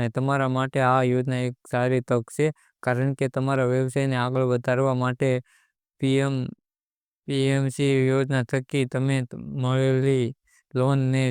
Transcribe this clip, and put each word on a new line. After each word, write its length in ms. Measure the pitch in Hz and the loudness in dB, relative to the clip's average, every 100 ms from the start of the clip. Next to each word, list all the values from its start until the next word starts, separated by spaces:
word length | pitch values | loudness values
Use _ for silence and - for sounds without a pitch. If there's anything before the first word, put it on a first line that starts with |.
| 120 | -2
તમારા 400 | 120 135 139 131 | -2 -2 0 0
માટે 300 | 127 131 139 | 0 -2 0
આ 200 | 127 131 | 2 2
યોજના 380 | 127 127 131 127 | 2 0 0 -2
એક 140 | 127 123 | -4 -8
સારી 380 | - 123 127 127 | -6 -2 0 0
તક 240 | - 123 113 | 0 -2 -2
છે. 200 | - 151 - _ _ | -2 -2 -2 _ _
કારણ 320 | - 123 135 135 | -4 -2 -2 -2
કે 100 | 135 | -4
તમારા 380 | 135 131 135 123 | -2 -2 0 0
વ્યવસાયને 500 | 127 131 139 139 127 | 0 0 -2 -2 -2
આગળ 280 | 123 127 | -2 0
વધારવા 520 | 127 123 120 127 135 127 | 0 0 0 0 0 0
માટે 340 | 127 123 135 127 - _ _ _ _ _ | -2 0 0 0 -4 _ _ _ _ _
પી 160 | 135 135 | 0 2
એમ, 180 | 139 135 127 - _ _ _ _ _ _ - | 0 -2 -6 -10 _ _ _ _ _ _ -6
પી 180 | 139 135 | 0 2
એમ 200 | 139 135 | 2 0
સી 260 | 127 139 135 | 0 2 2
યોજના 400 | 131 135 135 135 | 2 2 2 0
થકી 420 | 120 135 131 143 127 | 0 -4 -2 -2 -2
તમે 300 | 131 135 135 123 127 127 | -2 0 -2 -4 -10 -10
મળેલી 720 | 143 127 131 135 131 135 131 120 - _ _ _ | -4 -2 2 2 2 2 0 0 -6 _ _ _
લોનને 500 | 127 131 139 131 131 131 | -2 2 2 2 2 0